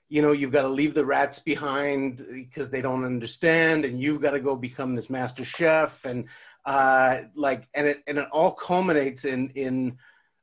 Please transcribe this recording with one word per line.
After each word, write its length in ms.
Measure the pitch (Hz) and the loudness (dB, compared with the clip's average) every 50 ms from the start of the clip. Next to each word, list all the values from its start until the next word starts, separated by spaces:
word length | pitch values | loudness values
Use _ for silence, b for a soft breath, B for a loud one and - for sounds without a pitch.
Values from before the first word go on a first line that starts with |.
| b b | b b
you 140 | 147 147 | 0 4
know, 100 | 151 147 | 4 4
you've 200 | 147 143 139 131 | 4 2 0 2
gotta 160 | 127 139 131 135 | 2 2 2 2
leave 260 | 135 135 151 151 139 | 0 0 0 0 2
the 120 | 151 135 | 0 2
rats 320 | 131 139 139 143 139 - - | 2 2 2 0 0 -2 -6
behind 1120 | - 160 139 - 147 143 135 143 143 143 139 135 135 135 127 123 - - 123 131 127 127 | -4 -4 -4 -2 -2 -4 -2 -2 -2 -2 -2 -2 -2 -4 -6 -10 -14 -16 -16 -16 -16 -14
'cause 180 | - 156 135 123 | -10 -10 -8 -6
they 120 | 135 131 | -6 -4
don't 220 | 120 135 127 127 127 | -4 -2 -2 -2 -4
understand, 800 | 127 127 120 117 117 - - 170 165 160 165 160 160 160 156 143 | -4 -4 -6 -6 -8 -6 -2 2 2 4 4 4 4 2 2 0
and 140 | 131 120 127 | -2 -4 -2
you've 220 | 131 147 151 147 | -2 -2 0 0
gotta 200 | 151 147 139 139 | 0 0 0 0
go 160 | 127 139 135 | -2 -2 -4
become 380 | 123 123 123 - - 135 127 127 | -4 -6 -10 -8 -8 -6 -4 -4
this 140 | 120 110 - | -6 -6 -6
master 360 | 131 127 127 117 123 - 123 | -6 -6 -6 -6 -6 -10 -12
chef. 600 | - - - 170 160 160 156 156 147 - - - | -8 -4 0 2 4 4 4 2 0 -2 -6 -10
And, 240 | 131 123 123 120 B B B B B B B B | -8 -8 -8 -8 B B B B B B B B
uh, 580 | 139 135 139 135 135 131 131 131 127 131 - - - - | 0 2 4 6 6 6 6 6 4 2 0 -4 -10 -6
like, 340 | 151 147 135 127 127 - _ - | -2 -2 -2 -2 -2 -6 _ -4
and 120 | 143 147 | 0 0
it, 160 | 147 143 143 - | 0 0 -2 -4
and 120 | 143 147 147 | -6 -4 -4
it 100 | 139 - | -4 -2
all 200 | - 156 170 185 | 2 2 2 2
culminates 720 | 185 - - - 180 185 185 180 160 147 139 135 127 - - | 2 -2 -2 0 0 2 4 4 4 2 2 0 -2 -4 -4
in, 260 | 139 131 127 131 135 | -4 -2 -2 -4 -4
in, 480 | 131 139 135 131 127 131 131 123 123 b b b b b b b b b | -4 -4 -4 -2 -2 -2 -2 -4 -6 b b b b b b b b b